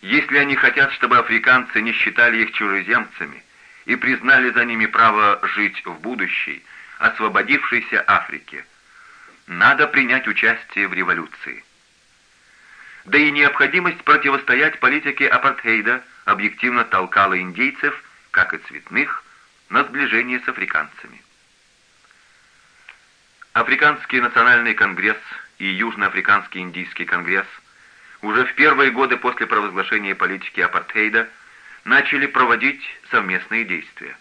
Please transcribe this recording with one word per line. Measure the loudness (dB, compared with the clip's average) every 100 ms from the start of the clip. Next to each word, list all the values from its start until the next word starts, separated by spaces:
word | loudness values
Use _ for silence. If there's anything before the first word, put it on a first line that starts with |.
Если | 0 0 2 2
они | 2 2
хотят, | 2 4 0
чтобы | 2 2 2
африканцы | 4 0 4 4 4 -2
не | -2
считали | 0 0 2 2 2
их | -2
чужеземцами | -2 -2 -2 0 -2 -2 -10 -14 -14 _ _ -20 -20
и | -6 -4
признали | 0 -2 4 4 4
за | 0
ними | -2 0 0
право | 4 4 6 4 2 -2
жить | -2 -2 -4
в | -12 -10
будущей, | -10 -6 -4 -4 -6 -10 -14 -20 -20 -4
освободившейся | -4 -2 -2 -2 0 -2 0 -4 -2 -2 2
Африке, | 0 0 -14 -14 -20 -20 _ _ -20 -20 -20 -20 -20 -14
надо | 2 2 4 2
принять | 2 0 0 -2
участие | 0 0 0 -4 -4 -4
в |
революции. | -2 -2 -2 -4 -12 -14 -14 -18 _ _ _ _ _ _ _ _ _ -20 -20 -20 -20
Да | 0 2
и | 2
необходимость | 4 2 4 0 2 -2 -4
противостоять | 2 4 4 -2 0 2 2 2
политике | 0 0 -4 -2 0
апартхейда | 2 0 -2 0 0 0 -2 -6 -12 -4
объективно | -2 -2 -2 -2 0
толкала | 0 0 0 2 2 2
индейцев, | -4 -2 -4 -2 -4 -6 -16 _ _
как | 0 0
и | -2
цветных, | -10 -18 -6 -4 -4 -6 -10 -20 _ _ _
на | -2
сближение | 0 -2 0 0 -2 -4
с | -6
африканцами. | -6 -4 -4 -4 -12 -20 -20 _ _ _ _ _ _ _ _ _ _ _ _ _ _ _ _ -20 -20 _ _ _ _ -4
Африканский | -2 0 4 4 2 -2 -2
национальный | 0 4 6 6 4
конгресс | 0 0 0 -2 -2 -6 -18 -18 _
и | -6
Южноафриканский | -4 -4 -2 -2 -2 2 2 0 -12
индийский | -10 -10 -12 -10
конгресс | -4 -4 -2 -2 -4 -12 _ _ -20 -20 -20 -12
уже | -2 0
в | 0
первые | 2 4 6 4
годы | 2 0 0
после | -2 -2 -2
провозглашения | 0 -2 -4 -2 -2 -2
политики | -2 -2 -4 -8 -2
апартхейда | -2 -2 -4 -2 0 0 -2 -8 -20 -20 -20 -20
начали | 2 2 2 -2 -2
проводить | 0 2 2 0 -4 -12 -18 -4
совместные | -2 0 -4 -4 -6
действия. | -4 -6 -10 -18 -18 -20